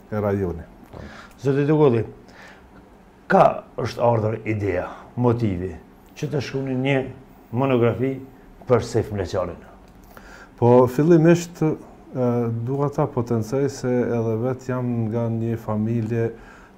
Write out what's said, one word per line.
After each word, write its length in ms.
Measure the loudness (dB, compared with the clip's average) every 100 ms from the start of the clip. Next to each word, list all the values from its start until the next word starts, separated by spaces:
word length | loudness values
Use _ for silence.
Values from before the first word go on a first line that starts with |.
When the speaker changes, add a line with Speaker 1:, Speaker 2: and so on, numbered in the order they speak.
| -8
Speaker 1:
e 100 | -4
rajoni. 460 | 0 0 -2 -6 -12 -20 -20 -18 -18 -18 -20 -6
Speaker 2:
Zoti 260 | -2 0
Dugolli, 380 | 2 4 4 4 0 -10 -20 -20 -20 -20 -20 -20 -20 -20 -20 -14 0
ka 140 | 4 4 2 -8 -8
është 240 | -8 0
ardhur 340 | 2 2 0 -4
ideja, 460 | -4 -2 -2 -2 -6 -10 -10
motivi, 580 | 0 0 2 0 -2 -6 -10 -18 -20 -20 -10
që 140 | -6
të 80 | -6
shkruani 340 | -6 -6 -4 -2
një 160 | 0 0 -2 -10 -20 -20 -8
monografi 640 | -2 0 2 2 0 -2 -4 -10 -20 -20 -10 0
për 180 | 2
Sef 300 | 2 -2 -2
Mleçanin? 560 | -4 -4 -4 -4 -8 -18 -20 -20 -20 -20 -20 -20 -20 -20 0
Speaker 1:
Po, 300 | 6 6 6
fillimisht, 720 | 4 4 6 6 4 2 -4 -4 -4 -10 -20 -10
e, 360 | -2 0 0 -2 -4
dua 240 | -4 -2 -2
ta 180 | -2 -2
potencoj 640 | -2 -2 -2 -2 -2 -2
se 200 | -2 -2
edhe 480 | 0 0 -2 -2 -2
vet 320 | -4 -4 -6
jam 200 | -6 -4 -2 -2
nga 180 | -2 -2
një 280 | -2 -4 -4
familje 720 | -4 -4 -2 -2 -2 -2 -2 -6 -18 -20 -20